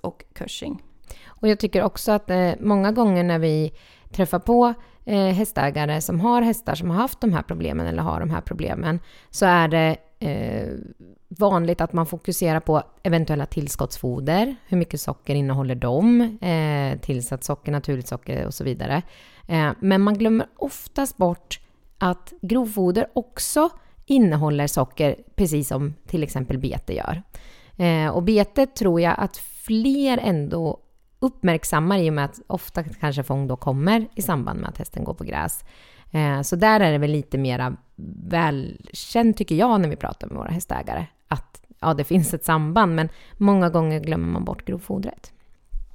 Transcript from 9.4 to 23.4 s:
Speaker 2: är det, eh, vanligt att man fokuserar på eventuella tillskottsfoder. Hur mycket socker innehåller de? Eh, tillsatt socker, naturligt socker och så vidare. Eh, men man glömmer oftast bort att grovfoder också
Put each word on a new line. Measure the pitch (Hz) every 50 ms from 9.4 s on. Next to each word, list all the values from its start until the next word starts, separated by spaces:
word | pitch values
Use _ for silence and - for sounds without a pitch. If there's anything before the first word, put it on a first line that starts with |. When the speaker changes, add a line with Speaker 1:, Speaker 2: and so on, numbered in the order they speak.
| 202
Speaker 2:
är | 185 175 175 165
det, | 151 160 165 160 160 160 - _ _ - _
eh, | 220 156 - 101 113 113 113 107 - - - - - - - - 87 90 - _ _
vanligt | _ 170 190 208 208 196 170 170 170 170 -
att | 165 - -
man | 165 165
fokuserar | 160 180 165 - - 170 - 190 165 156 160
på | - - 156 147 - - - - -
eventuella | 185 165 165 160 - 156 143 143
tillskottsfoder. | - - 160 143 139 - - 139 120 - - - 127 123 135 135 151 165 196 233 277 262 - -
Hur | - 185
mycket | 175 170 170 - 143
socker | - - 135 - _ - 139
innehåller | 143 139 135 131 135 131 127 127
de? | 123 131 120 127 156 208 233 240 240 240 226 214 226
Eh, | 190 180 165 160 156 151 147 143 139 131 139 135
tillsatt | - - 135 123 123 - 135 131 -
socker, | - 143 - - 147
naturligt | 147 143 - 151 139 127 -
socker | - 127 123 - - 131 135 -
och | - 143
så | - 135
vidare. | 131 120 - - - 139 165 - - - - - - - - -
Eh, | - 165 160 151 147 - -
men | 190 190 190 196
man | 202 208 208
glömmer | 202 226 220 220 226 - - _
oftast | - - 277 - - - - - - 277 254 -
bort | - 185 175 175 - - _ - - - _ _ _ _ - _
att | - 196 180 180 - - - - -
grovfoder | - 180 226 262 240 220 208 202 185 180 180 226 - - _
också | 262 - - - -